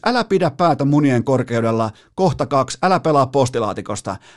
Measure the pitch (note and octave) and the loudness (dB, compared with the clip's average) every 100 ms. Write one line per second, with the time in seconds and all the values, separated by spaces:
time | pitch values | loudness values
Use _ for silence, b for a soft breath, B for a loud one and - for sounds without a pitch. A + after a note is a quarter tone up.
0 | G#3+ B3 A3 F#3+ F3 - F3+ C#3+ C#3 D3 | -2 -2 0 0 0 0 0 2 2 2
1 | D3 B2 A2+ C3 A#2+ A#2 A#2 A2+ A2+ b | 4 2 2 0 0 -2 0 0 -2 b
2 | b - F#3 - D3 C#3 B2+ - F#3 F#3 | b -2 0 0 -2 0 -2 -2 0 2
3 | D#3+ D3 B2+ C#3 B2+ B2+ G#2+ F#2+ G2 G#2 | 2 2 2 2 0 0 -4 -4 -8 -8
4 | - F#2 B | -8 -10 B